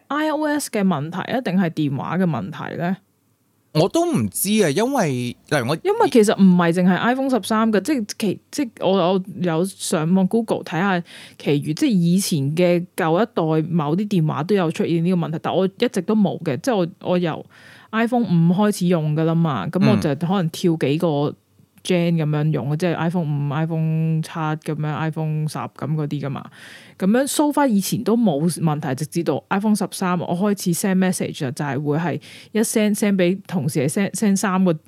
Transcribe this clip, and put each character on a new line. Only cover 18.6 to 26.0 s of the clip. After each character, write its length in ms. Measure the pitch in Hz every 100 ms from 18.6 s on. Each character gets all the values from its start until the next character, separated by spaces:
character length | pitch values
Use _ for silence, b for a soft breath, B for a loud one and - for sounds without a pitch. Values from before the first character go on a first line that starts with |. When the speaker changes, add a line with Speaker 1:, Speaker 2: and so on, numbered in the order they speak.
| 208 202
Speaker 1:
始 100 | 175
用 260 | 175 151
㗎 80 | 151
啦 100 | 160 165
嘛， 280 | 165 123 90
噉 200 | 180 214
我 80 | 208
就 140 | 175 139
可 100 | 165
能 160 | 202 165
跳 260 | - 180 160
幾 220 | 139 151
個 80 | 175 143 143 - _ _ _ _
gen 300 | - 180 170 165
噉 80 | 151
樣 220 | 151 151
用， 220 | 147 135
Speaker 2:
嗯。 20 | 156
Speaker 1:
即 80 | 180
係 100 | 160
iPhone 280 | 165 180
五、 280 | 151 143 143
iPhone 640 | 147 160 160 160 160 160 160
七 80 | 156
噉 440 | 170 156 156 - 151
樣、 180 | 151 135
iPhone 480 | 160 156 160 151 151
十 100 | 143
噉 120 | - - 135
嗰 120 | 156